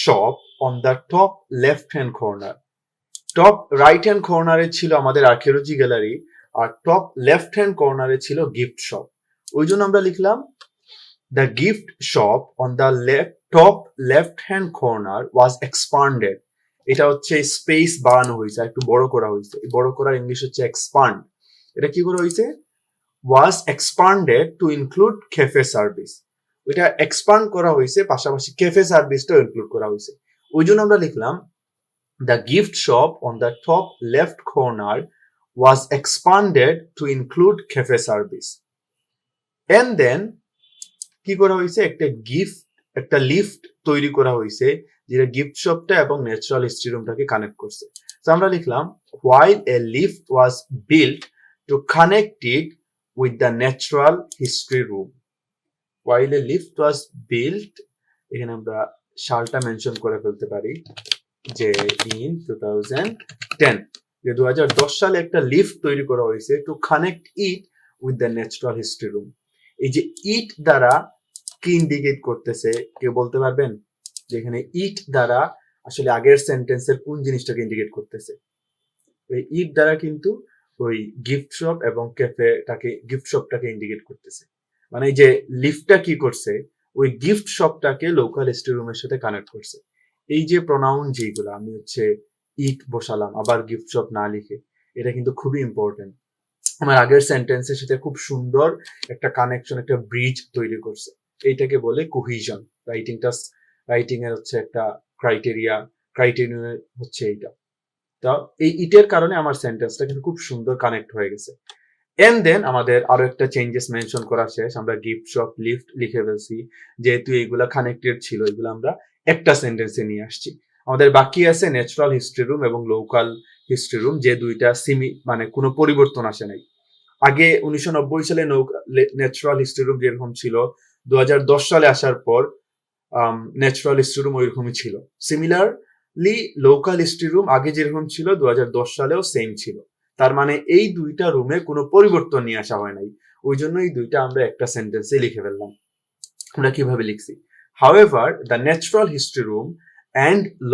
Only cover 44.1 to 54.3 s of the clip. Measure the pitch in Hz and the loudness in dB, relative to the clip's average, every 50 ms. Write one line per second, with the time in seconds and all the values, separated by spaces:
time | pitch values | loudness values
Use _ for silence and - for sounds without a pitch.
44.1 | 139 139 127 127 123 117 110 107 - - 127 135 156 165 - _ _ _ _ - | 0 2 2 2 0 -2 -4 -6 -4 -2 0 0 0 -2 -6 _ _ _ _ -4
45.1 | 123 131 131 123 120 135 143 143 - - - 175 165 170 - - 190 170 143 - | 0 0 0 0 0 -4 -6 -6 -6 -4 -2 -2 -2 -2 -2 0 2 2 2 2
46.1 | 143 143 127 113 110 107 - - 135 127 123 117 - - - 120 120 117 110 117 | 0 -4 -4 -6 -6 -6 -6 -4 -2 -2 -2 -4 -6 -8 -10 -8 -8 -8 -8 -8
47.1 | 113 120 139 - 113 107 107 104 - - - 104 - - - - - - _ - | -6 -6 -4 -2 -4 -4 -4 -6 -12 -14 -18 -16 -16 -18 -20 -20 -20 -20 _ -20
48.1 | - _ - 160 165 175 196 190 180 170 165 - - 139 165 - - _ _ _ | -20 _ 0 2 2 2 2 0 0 -2 -4 -4 -4 -4 -6 -8 -10 _ _ _
49.1 | - - - 127 127 175 196 196 208 208 - - 127 120 117 113 117 135 190 - | -10 -2 2 6 8 8 8 8 6 4 2 0 0 0 0 -2 -2 -2 -2 -2
50.1 | - - _ - 131 127 127 127 127 - - - 135 110 - - 151 160 139 113 | -2 -6 _ 0 4 4 4 4 2 -2 -10 -14 -14 -10 -2 2 4 4 4 4
51.1 | - - - - _ _ _ _ _ _ _ - 139 139 139 - - 160 165 180 | 0 -4 -12 -20 _ _ _ _ _ _ _ -4 -4 -2 -2 2 4 6 6 6
52.1 | 202 220 208 214 - - 131 120 127 151 165 - - _ _ _ _ _ _ _ | 6 4 2 0 -4 -8 -4 -2 -2 -2 -2 -4 -10 _ _ _ _ _ _ _
53.1 | _ 131 131 123 117 117 131 120 117 117 127 131 131 - - - 151 143 - 320 | _ -2 -2 -2 0 0 0 0 0 0 -2 -2 -2 -4 -6 -2 0 2 4 4
54.1 | - 349 - - | 2 2 -2 -12